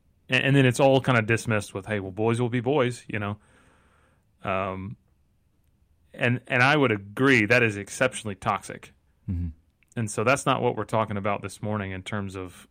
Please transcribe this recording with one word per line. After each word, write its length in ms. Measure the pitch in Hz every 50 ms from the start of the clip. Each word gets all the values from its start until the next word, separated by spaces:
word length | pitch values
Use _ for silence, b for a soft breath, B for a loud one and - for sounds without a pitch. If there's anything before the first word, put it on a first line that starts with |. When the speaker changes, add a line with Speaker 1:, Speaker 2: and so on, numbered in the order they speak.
| _ _ _ _ _ -
Speaker 1:
and, 160 | 131 127 -
and 120 | 135 139
then 100 | 139 131
it's 120 | 127 120 -
all 220 | 143 135 135 135
kind 180 | 127 139 127 117
of 80 | 110
dismissed 480 | 104 113 110 - 120 110 104 98 - -
with, 120 | 101 90
"Hey, 120 | - 107 101
well, 140 | 95 95 92
boys 280 | 98 110 113 113 117
will 80 | 123 117
be 120 | 117 127
boys," 440 | 113 123 147 147 123 123 120 - - -
you 100 | 113 107
know? 200 | 104 101 104 - b b b b b b b b b b b b b b b b b b _ _ -
Um, 520 | - 95 95 98 98 95 95 95 98 123 - _ _ _ _ _ _ _ _ _ _ _ _ _ _ _ _ _ _ _ _ _ _ -
and, 260 | - 135 120 123 120 -
and 160 | - 135 123 127
I 140 | 135 151
would 160 | 151 135 123 110
agree 520 | 101 101 101 101 113 131 139 131 117 104
that 180 | 101 120 123 120
is 120 | 110 101
exceptionally 600 | 101 101 - - - 131 127 - - - 107 95
toxic. 560 | - - 113 101 95 - - - 98 - - _ _ _ _ _ _ _ -
Speaker 2:
Mm-hmm. 200 | 95 85 87 85 78 _ _ _ _ _ _ _ -
Speaker 1:
And 120 | 123 113 104
so 140 | - - 107
that's 240 | 117 139 139 -
not 160 | 143 131 117 120
what 140 | 123 -
we're 80 | 110 101
talking 320 | - - 110 110 98 104
about 260 | 101 98 107 101 - -
this 180 | 98 - -
morning 300 | - 107 107 104 95 95
in 140 | 95 92 92
terms 320 | - 107 104 98 95 92
of 320 | 95 92 90 - - - _